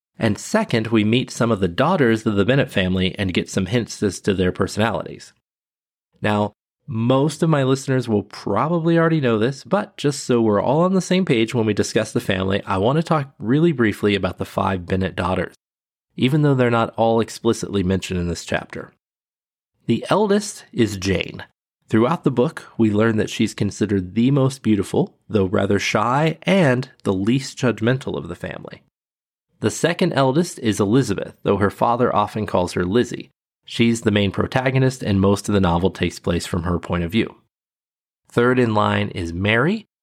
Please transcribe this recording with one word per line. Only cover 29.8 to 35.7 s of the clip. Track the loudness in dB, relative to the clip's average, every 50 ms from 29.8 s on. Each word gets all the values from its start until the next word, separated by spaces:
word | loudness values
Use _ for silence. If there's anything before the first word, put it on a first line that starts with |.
| -2 -2 0 0 0 0 2
eldest | 2 0 2 2 0 0 -2 -6
is | -4 -2 -2 0 2
Elizabeth, | 2 4 4 2 2 2 -2 -4 -6 -10 -12 _ _
though | 0 2
her | 2 2 0
father | 0 0 0 0 2 0 0 0 2
often | 0 0 0 -2 -6 -6
calls | 0 0 0 0 0 -2
her | -4 -2
Lizzie. | 0 0 0 0 0 -4 -12 -12 -18 _ _ _ _ _ _ _
She's | -12 0 2 2 2 2 2
the | 0 2
main | 2 2 2 0
protagonist, | 0 -2 -4 0 -2 0 0 2 2 2 2 2 0 -2 -2
and | 0 2 4
most | 4 4 2 0 0 0
of | 0
the | 2
novel | 2 2